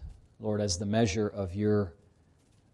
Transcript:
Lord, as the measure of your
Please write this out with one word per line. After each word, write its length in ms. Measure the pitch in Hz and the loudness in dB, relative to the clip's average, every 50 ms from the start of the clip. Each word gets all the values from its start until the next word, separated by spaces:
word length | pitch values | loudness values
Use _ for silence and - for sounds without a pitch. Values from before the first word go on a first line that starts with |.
| - - - - - _ _ - | -14 -16 -16 -18 -20 _ _ -8
Lord, 220 | 107 107 107 104 | -6 -4 -2 -2
as 160 | 104 104 90 85 | -2 -2 -2 -2
the 80 | 104 | -2
measure 420 | 101 104 113 120 104 - 113 107 101 | 0 2 4 2 2 2 0 -2 -2
of 280 | - 104 98 90 90 | -2 -4 -6 -6 -4
your 380 | 104 104 104 107 104 101 85 - - _ _ _ _ _ _ _ _ _ _ _ _ _ _ | 0 2 4 4 4 2 0 -6 -14 _ _ _ _ _ _ _ _ _ _ _ _ _ _